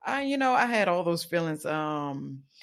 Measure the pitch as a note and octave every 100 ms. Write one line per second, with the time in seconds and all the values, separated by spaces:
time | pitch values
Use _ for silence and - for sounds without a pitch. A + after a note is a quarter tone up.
0 | - C4+ C#4 C#4 C4 B3 A#3+ A3 F#3 F3
1 | E3+ E3+ - F3 E3 D3+ D3+ D#3 D3+ D3+
2 | C#3+ C#3 C#3+ C3+ - -